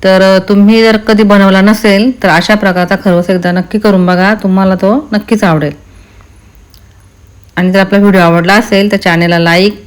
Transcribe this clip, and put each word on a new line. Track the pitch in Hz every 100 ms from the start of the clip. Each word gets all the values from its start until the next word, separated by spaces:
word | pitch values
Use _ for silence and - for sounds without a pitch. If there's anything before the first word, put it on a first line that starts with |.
तर | 190 190 190 190 190
तुम्ही | 202 202 220
जर | 226 220
कधी | 214 214
बनवला | 214 202 196 190
नसेल, | 196 220 214 196 233 254
तर | 190
अशा | 165 175
प्रकारचा | 214 202 180 175 196
खरवस | 208 175 175
एकदा | 185 180
नक्की | 180 175 214
करून | 208 190 180
बघा, | 180 190
तुम्हाला | 214 196 190 190
तो | 185 190 240 302
नक्कीच | 208 - 220
आवडेल. | 202 160 147 143 - - - - - - - - - - - - - _ - - - -
आणि | 185
जर | 190
आपला | 190 202
व्हिडिओ | 202 190
आवडला | 170 170 175
असेल, | 202 214 202 202
तर | 202
चॅनलला | 190 170 170 170
लाईक | 170 170 196 208